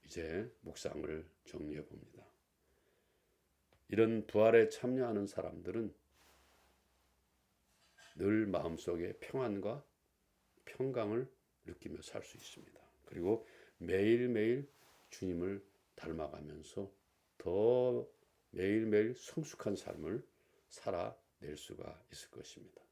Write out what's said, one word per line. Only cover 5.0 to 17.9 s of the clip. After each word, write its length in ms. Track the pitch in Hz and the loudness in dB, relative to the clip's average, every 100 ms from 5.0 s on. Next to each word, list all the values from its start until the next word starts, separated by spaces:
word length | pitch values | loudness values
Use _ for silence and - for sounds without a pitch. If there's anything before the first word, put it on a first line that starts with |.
| 123 107 101 | 0 0 -2
사람들은 680 | - 90 85 87 104 110 - _ _ - _ _ _ _ _ _ _ _ _ _ _ _ _ _ _ _ _ - - | -4 -6 -8 -6 -4 -4 -8 _ _ -20 _ _ _ _ _ _ _ _ _ _ _ _ _ _ _ _ _ -20 -2
늘 320 | 95 110 110 | 2 4 4
마음속에 680 | 87 85 82 - 85 87 - | 0 -2 -4 -4 -4 -4 -8
평안과 680 | - 135 127 98 98 135 - _ _ _ _ _ _ _ - | -8 -4 -2 -2 -4 -6 -12 _ _ _ _ _ _ _ -20
평강을 640 | - 131 120 107 113 135 - _ _ - | -4 -2 0 0 0 -2 -8 _ _ -16
느끼며 360 | - - 80 | -12 -10 -10
살 220 | - - | -10 -12
수 140 | - - | -12 -16
있습니다. 440 | - - - - - _ - | -18 -18 -20 -20 -20 _ -16
그리고 400 | - 87 113 - - - _ | -4 0 0 0 -20 -20 _
매일매일 920 | 85 92 104 120 123 117 110 127 139 _ - - - | 0 4 6 6 6 2 4 2 -2 _ -20 -20 -20
주님을 540 | - 92 87 90 98 - _ _ - | -8 -4 -2 -2 -4 -10 _ _ -14
닮아가면서 960 | 80 80 76 76 73 76 78 - 98 - _ _ _ _ | -8 -6 -6 -8 -14 -14 -10 -8 -8 -10 _ _ _ _
더 680 | - 92 110 123 123 | -2 4 4 6 4